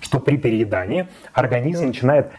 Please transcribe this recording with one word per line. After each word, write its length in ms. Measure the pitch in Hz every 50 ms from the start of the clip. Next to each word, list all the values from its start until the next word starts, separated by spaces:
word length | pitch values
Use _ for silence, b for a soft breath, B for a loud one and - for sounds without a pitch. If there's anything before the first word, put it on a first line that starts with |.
что 180 | - - - 131
при 200 | - - 147 143
переедании 720 | - 120 110 110 113 101 95 92 92 101 143 185 180 180 B B B B B
организм 540 | - 139 120 123 123 123 156 175 170 160 127
начинает 420 | 120 - 123 131 151 143 - - B